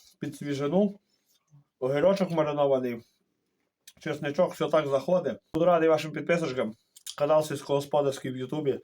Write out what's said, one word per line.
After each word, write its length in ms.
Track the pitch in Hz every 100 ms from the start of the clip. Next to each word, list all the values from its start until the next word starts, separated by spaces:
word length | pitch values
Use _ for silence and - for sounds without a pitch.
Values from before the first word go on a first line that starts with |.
| _ _
під 160 | 151 -
свіжину, 640 | 143 135 143 180 202 202 _ _ _ _ _ _ _ _
огірочок 520 | 127 143 175 190 180
маринований, 680 | 165 151 147 143 131 123 117 - _ _ _ _ _ _ _ - -
чесничок, 540 | 156 147 147 147 170
все 140 | - 147
так 200 | 160 143
заходить. 500 | 135 175 180 139 107 _
Буду 120 | 160 175
радий 220 | 170 160
вашим 240 | 151 156
підписочкам. 640 | 165 143 170 156 127 110 110 _ _ - -
Канал 260 | 147 156
сільськогосподарський 880 | 156 143 - 139 143 151 139 135 135
в 60 | 127
Ютубі. 440 | 127 156 143 123